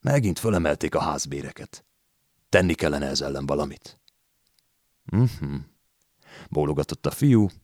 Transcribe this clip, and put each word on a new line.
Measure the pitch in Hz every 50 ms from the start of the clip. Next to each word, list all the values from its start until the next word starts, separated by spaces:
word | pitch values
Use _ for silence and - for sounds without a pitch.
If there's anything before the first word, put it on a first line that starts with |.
Megint | _ 135 139 143 123 101 85 -
fölemelték | - 113 104 92 82 76 73 80 - 78 -
a | 80
házbéreket. | 76 80 76 71 - 69 69 71 69 - - - - - - - _ _ _ _ _ _ _ _ _ _ _ _ _ _
Tenni | - 95 92 90 85
kellene | - - 80 73 71 71 69
ez | 69 69
ellen | 69 69 69 67 69
valamit.” | 69 71 71 73 69 67 - _ - - _ _ _ _ _ _ _ _ _ _ _ _ _ _ _ _ _ _ _ _ _ _
„Mhm”, | - - 98 123 123 - - - 69 71 69 71 - _ _ _ _ _ _ _ _ _ _ _ - - - - -
bólogatott | - - 73 73 76 71 69 - - - _
a | -
fiú | - - - 147 131 113 107 95 - -